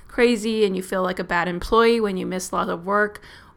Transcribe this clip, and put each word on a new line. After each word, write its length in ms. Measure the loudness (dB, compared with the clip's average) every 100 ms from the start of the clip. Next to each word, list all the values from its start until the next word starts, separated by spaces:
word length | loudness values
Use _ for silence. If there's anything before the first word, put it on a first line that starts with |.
| -12
crazy, 580 | 2 2 2 0 0 0
and 100 | 0
you 60 |
feel 200 | -4 -2
like 160 | -2 -4
a 60 |
bad 240 | -2 -2 -2
employee 520 | -4 2 4 6 4
when 180 | 0 -2
you 80 | -4
miss 260 | -6 -4
lots 160 | -4 -2
of 140 | -4
work, 380 | -2 0 0 -4 -20 -20 -20